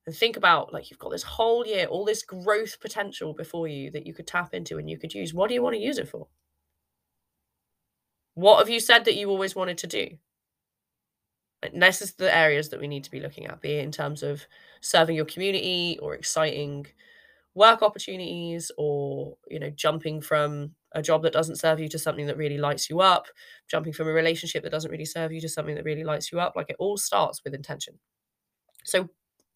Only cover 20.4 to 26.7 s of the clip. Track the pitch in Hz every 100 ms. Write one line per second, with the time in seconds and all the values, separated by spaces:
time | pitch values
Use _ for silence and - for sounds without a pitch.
20.4 | 147 147 147 - _ 160 151 156 160 156
21.4 | 160 - 165 156 156 160 156 147 147 147
22.4 | 147 143 147 165 - 165 190 175 - -
23.4 | - - - 160 160 156 160 160 165 165
24.4 | 165 160 160 156 160 156 156 165 160 160
25.4 | 160 156 151 147 156 151 160 151 - 170
26.4 | 175 180 156